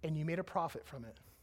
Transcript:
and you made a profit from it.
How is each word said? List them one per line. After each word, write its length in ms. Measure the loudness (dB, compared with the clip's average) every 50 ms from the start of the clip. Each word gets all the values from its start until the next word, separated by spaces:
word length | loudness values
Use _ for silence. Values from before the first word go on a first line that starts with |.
and 160 | 0 0 2 2
you 60 | 2
made 140 | 2 2 0
a 60 | 0
profit 420 | 2 2 2 2 2 0 -6 -8
from 180 | -8 -10 -10 -10
it. 140 | -10 -12 -16 -20 -20 -20 -20